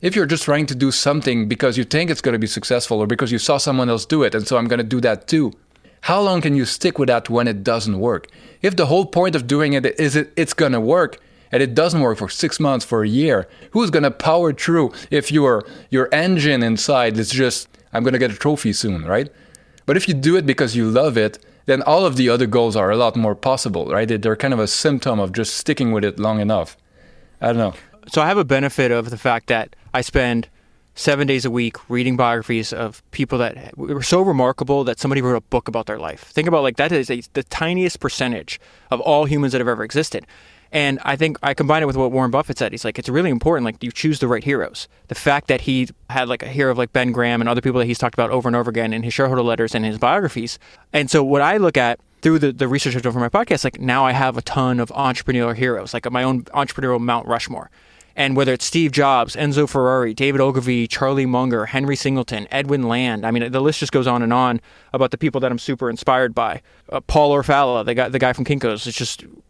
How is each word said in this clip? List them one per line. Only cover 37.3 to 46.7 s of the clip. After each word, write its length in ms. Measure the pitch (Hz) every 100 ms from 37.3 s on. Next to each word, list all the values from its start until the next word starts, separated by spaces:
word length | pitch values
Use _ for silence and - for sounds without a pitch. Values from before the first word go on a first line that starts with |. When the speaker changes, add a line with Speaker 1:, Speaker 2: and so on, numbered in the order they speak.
Speaker 2:
the 100 | -
tiniest 560 | 131 - 165 180 185 -
percentage 600 | 135 - 127 113 76 - _ - _
of 100 | 120
all 240 | 139 147 151
humans 260 | 147 139
that 80 | 127
have 80 | 123
ever 160 | 113
existed. 420 | 110 139 160 101 - - - - _
And 280 | 151 143 135
I 140 | - 139
think 200 | 160 139
I 100 | 143
combine 300 | 139 139 156
it 20 | 151
with 120 | 131
what 160 | 131
Warren 180 | 127 131
Buffett 260 | 131 151 135
said. 140 | 117
He's 140 | 117 117
like, 120 | 104
"It's 120 | -
really 200 | 127 180
important, 360 | 123 147 165 117
like, 180 | 110
you 80 | 120
choose 280 | - 156 147
the 80 | 127
right 140 | 117
heroes." 440 | 135 139 82 - - _ -
The 60 | 123
fact 340 | - 143 -
that 120 | 131
he 280 | - 131 127 - -
had, 200 | 131 123
like, 140 | 120
a 40 | -
hero 240 | 131 135